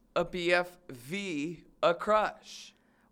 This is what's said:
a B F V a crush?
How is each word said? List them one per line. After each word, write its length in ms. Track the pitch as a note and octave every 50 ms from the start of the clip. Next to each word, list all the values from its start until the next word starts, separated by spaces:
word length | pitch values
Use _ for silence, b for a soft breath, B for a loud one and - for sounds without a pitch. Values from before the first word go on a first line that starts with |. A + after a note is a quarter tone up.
| _ _ -
a 80 | E3 E3+
B 280 | E3 - F3+ E3+ E3+ F3+
F 260 | F3+ F3+ F3+ - - _ -
V 760 | C3+ A#2+ A#2 C3+ F3 G3+ G3+ F#3+ E3 C#3+ C#3+ E3 E3+ - - - - _ -
a 120 | E3 E3+
crush? 800 | E3+ - G#3 G#3+ G#3+ G3+ D#3+ - - - - - - - - - _ _ _ _ _ _ _